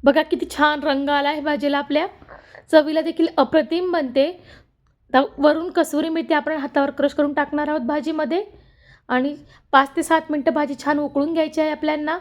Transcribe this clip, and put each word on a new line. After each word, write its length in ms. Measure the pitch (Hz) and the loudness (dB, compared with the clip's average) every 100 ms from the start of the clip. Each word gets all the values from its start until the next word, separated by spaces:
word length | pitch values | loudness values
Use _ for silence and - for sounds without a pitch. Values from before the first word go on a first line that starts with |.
बघा 180 | 254 285 | 4 2
किती 240 | 320 339 - - | 0 -4 -4 0
छान 220 | 302 302 | 0 2
रंग 300 | 294 269 277 | -2 -2 0
आला 200 | 285 285 | 0 0
आहे 120 | 302 | -2
भाजीला 360 | 294 294 285 285 | -2 -2 0 -2
आपल्या. 300 | 285 294 370 - - - - - _ | 0 -2 -2 -8 -20 -20 -20 -20 _
चवीला 300 | 320 294 320 | 4 4 -2
देखील 260 | 311 - 330 - | -2 -2 0 2
अप्रतिम 540 | 262 320 311 330 370 | 2 2 2 -2 -2
बनते. 520 | 339 269 262 285 359 - - _ _ _ _ _ | -2 0 2 0 -2 -18 -20 _ _ _ _ _
आता 100 | 254 285 - | 2 2 2
वरून 340 | 294 320 349 | 2 2 -2
कसुरी 380 | 349 311 294 320 | -2 0 0 -2
मेथी 240 | 320 320 | -4 0
आपण 240 | 302 294 311 | -2 -2 -6
हातावर 340 | 277 - 277 | -2 0 -2
क्रश 220 | 277 285 | 0 -2
करून 200 | 285 294 | 0 -2
टाकणार 340 | 294 285 294 294 | 0 -2 -2 -2
आहोत 140 | 302 | -2
भाजीमध्ये. 640 | 233 302 269 320 294 339 427 - _ _ _ - - | -2 -4 -2 -4 -2 -2 -4 -14 _ _ _ -20 -4
आणि 280 | 254 269 294 - - _ | -2 -2 -6 -16 -20 _
पाच 240 | 269 277 339 | 2 2 -2
ते 80 | |
सात 180 | 320 320 320 | 0 0 0
मिनटं 240 | 302 277 | -2 0
भाजी 220 | 302 294 285 | 0 -2 -4
छान 160 | 277 294 | -2 -2
उकळून 340 | 294 277 294 | -2 -2 -2
घ्यायची 280 | 330 311 311 | -2 -2 0
आहे 100 | 311 | -2
आपल्याला. 460 | 302 302 302 302 349 | -2 -4 -2 -4 -6